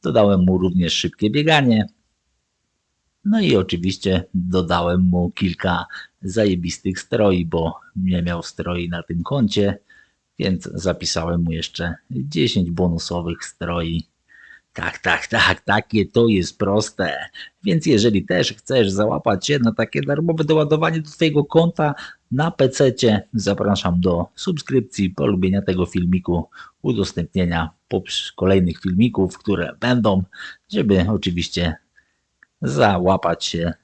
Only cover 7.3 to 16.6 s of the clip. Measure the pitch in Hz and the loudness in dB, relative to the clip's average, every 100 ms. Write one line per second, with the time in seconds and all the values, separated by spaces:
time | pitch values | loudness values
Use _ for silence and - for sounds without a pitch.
7.3 | 90 85 82 82 - - - 92 90 87 | 2 0 -2 -2 -6 -14 -4 -2 0 -2
8.3 | 85 - - 87 87 87 87 85 85 82 | -4 -8 -10 -6 -4 -6 -8 -6 -6 -4
9.3 | 139 110 104 101 101 _ - _ _ _ | 0 0 2 0 -2 _ -20 _ _ _
10.3 | _ - 90 - 92 92 85 90 - 82 | _ -4 -2 -4 -6 -4 -4 -4 -4 -2
11.3 | 85 85 82 80 - 85 82 _ 65 69 | -2 -2 -4 -6 -6 -8 -8 _ -10 -6
12.3 | 110 - - 87 85 90 85 - 87 85 | -2 0 0 -2 0 0 0 -4 -6 -6
13.3 | 85 - - 85 87 82 82 - _ _ | -8 -12 -10 -6 -4 -4 -6 -8 _ _
14.3 | - - - _ - 87 - 92 85 - | -20 -20 -20 _ -10 -10 -6 -2 -2 -2
15.3 | 113 - 92 - 101 - 110 95 - 117 | 0 2 0 0 -2 0 0 2 4 4
16.3 | 104 82 - | 4 0 -2